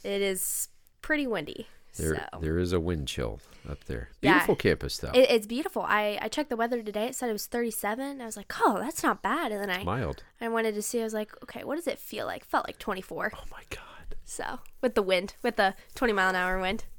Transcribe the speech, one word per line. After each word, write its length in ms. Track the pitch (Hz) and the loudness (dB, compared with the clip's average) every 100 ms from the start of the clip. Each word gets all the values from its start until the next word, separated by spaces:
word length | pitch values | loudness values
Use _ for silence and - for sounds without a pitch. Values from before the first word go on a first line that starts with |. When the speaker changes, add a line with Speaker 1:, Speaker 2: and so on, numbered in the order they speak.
Speaker 1:
it 180 | 202 202 | -4 0
is 460 | 196 185 - - - - _ _ | 0 0 -2 -2 -4 -10 _ _
pretty 260 | - 302 262 | 0 0 2
windy, 400 | 190 147 - - - - - | -2 -4 -8 -12 -18 -12 -2
Speaker 2:
There, 180 | 80 76 - | 0 0 -4
Speaker 1:
so. 60 | - | -4
Speaker 2:
there 160 | 78 85 | 0 2
is 140 | 90 | 4
a 60 | 90 | 2
wind 280 | 85 80 67 | 2 0 -2
chill 320 | - 57 - - - - | -2 -4 -6 -14 -14 -12
up 140 | 69 - | -10 -8
there. 240 | 65 - - | -8 -8 2
Speaker 1:
Yeah. 120 | - | 6
Speaker 2:
Beautiful 220 | 180 165 - | 6 6 4
campus, 420 | 101 76 - - | 4 4 0 -6
though. 120 | - | 2
Speaker 1:
It, 160 | 254 262 | 6 8
it's 160 | 226 208 | 6 0
beautiful. 340 | 240 349 220 | -4 -4 -2
I, 360 | - 208 208 202 | 0 2 0 -2
I 60 | 220 | -4
checked 200 | 302 294 | -4 -2
the 60 | 226 | 0
weather 240 | 233 240 | 0 0
today. 240 | 214 208 240 | -2 -2 -2
It 80 | 262 | -2
said 140 | 247 | -2
it 40 | |
was 120 | 208 - | -2 -2
thirty-seven. 760 | 240 233 - 208 233 277 277 | -2 -2 -2 -2 -2 -4 -8
I 40 | 226 | -10
was 100 | 208 | -10
like, 160 | - - | -8 2
"Oh, 160 | 403 190 | 4 4
that's 240 | 240 - | 0 0
not 180 | 285 202 | 0 2
bad." 300 | 202 294 262 | 0 0 0
And 80 | 208 | -2
then 80 | 202 | -2
I, 140 | 180 | -2
Speaker 2:
Mild. 400 | 185 127 82 - - - | 0 0 -2 -4 -10 -6
Speaker 1:
I 60 | 233 | -2
wanted 260 | 226 226 208 | 2 2 0
to 60 | |
see. 180 | - 233 | -2 -2
I 20 | 220 | -2
was 80 | |
like, 180 | 214 214 - | -4 -6 -12
"Okay, 200 | - - | -14 -10
what 120 | - 311 | -6 -4
does 100 | 277 | -2
it 120 | - | -4
feel 260 | - 208 - | -6 -6 -4
like?" 180 | 90 - | -6 -2
Felt 220 | 285 - | -2 -2
like 120 | - | -6
twenty-four. 520 | - 190 - 160 - - | -6 -6 -6 -2 -2 -2
Speaker 2:
Oh, 80 | - | -10
my 120 | - - | -12 -12
God. 100 | - - - - - | -12 -12 -14 -8 -8
Speaker 1:
So, 360 | - - - - - - | -8 -8 -6 -8 -12 -2
with 140 | 247 220 | 2 4
the 60 | |
wind, 320 | 190 185 196 - | 4 4 2 -2
with 140 | 240 220 | 0 4
the 180 | 190 - - - | 4 2 -8 0
twenty 180 | 240 | 2
mile 160 | 202 185 | 4 4
an 60 | 185 | 4
hour 220 | 180 185 | 2 2
wind. 240 | 185 220 - | 0 -2 -4